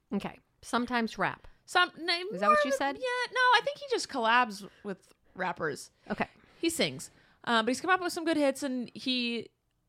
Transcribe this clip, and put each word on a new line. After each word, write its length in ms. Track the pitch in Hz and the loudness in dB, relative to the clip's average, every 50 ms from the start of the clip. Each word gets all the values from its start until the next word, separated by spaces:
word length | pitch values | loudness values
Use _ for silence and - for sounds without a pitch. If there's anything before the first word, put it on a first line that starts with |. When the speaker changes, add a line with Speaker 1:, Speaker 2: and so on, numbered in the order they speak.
| _ _ - | _ _ -4
Speaker 1:
Okay. 280 | 196 - - - - _ _ _ _ - | -4 -4 -6 -8 -14 _ _ _ _ -8
Sometimes 540 | - - 233 247 226 254 233 226 214 - | -4 -2 -2 -2 0 -2 -2 -2 -2 -2
rap. 300 | 202 180 147 - - - - - _ _ | -2 -2 -2 -2 -4 -10 -18 -20 _ _
Speaker 2:
Some 260 | - - 359 359 330 - - | 0 2 2 2 2 0 -4
name 280 | 320 359 349 339 370 392 453 | -2 -2 -2 -2 -2 -4 -4
Speaker 1:
Is 80 | 539 | 2
that 80 | 605 622 | 4 6
what 60 | 605 | 6
Speaker 2:
more 0 | 605 587 | 6 4
Speaker 1:
you 60 | 539 554 | 2 0
Speaker 2:
than, 60 | 523 | 0
Speaker 1:
said? 180 | - 554 554 | 0 -2 -2
Speaker 2:
yeah, 360 | 440 508 494 494 494 494 - 392 | -2 -4 -2 -2 -2 -4 -2 0
no, 80 | 494 | 2
I 200 | 508 508 494 453 - | 4 6 6 6 4
think 140 | 554 571 - | 2 -4 -6
he 60 | 587 554 | -4 -4
just 180 | 480 381 - - | -2 -2 -2 -4
collabs 600 | - 262 226 220 233 247 247 220 196 202 208 - - - - | -4 -2 2 4 4 4 4 2 0 -8 -14 -16 -18 -12 -10
with 320 | 208 185 - _ _ _ _ _ _ - | -10 -10 -10 _ _ _ _ _ _ -10
rappers. 540 | 190 180 180 175 - 175 156 131 - - - _ _ _ - | -6 -4 -4 -4 -2 -4 -4 -4 -6 -10 -14 _ _ _ -6
Speaker 1:
Okay. 160 | 208 - - - - - - - - - | -4 -4 -4 -6 -6 -12 -20 -20 -10 -4
Speaker 2:
He 80 | - 339 | -2 -2
sings. 400 | - - 214 156 131 147 - - - _ _ _ _ _ - | 0 0 0 0 -2 -4 -10 -14 -18 _ _ _ _ _ -4
Um, 200 | - 233 226 220 | 0 2 2 2
but 40 | 240 | 2
he's 100 | 262 - | 0 0
come 100 | - 339 | 2 2
up 100 | 370 381 | 2 2
with 120 | 349 349 - | 2 -2 -4
some 120 | 359 320 | -2 0
good 120 | 330 330 | 0 2
hits, 260 | 302 294 269 269 - 285 | 4 4 2 2 0 -2
and 280 | 277 254 254 233 - - | -4 -4 -4 -6 -8 -10
he, 540 | 202 - 262 254 247 240 233 233 233 - - _ _ _ _ _ _ _ | -6 -4 -2 0 0 0 -2 -2 -4 -6 -10 _ _ _ _ _ _ _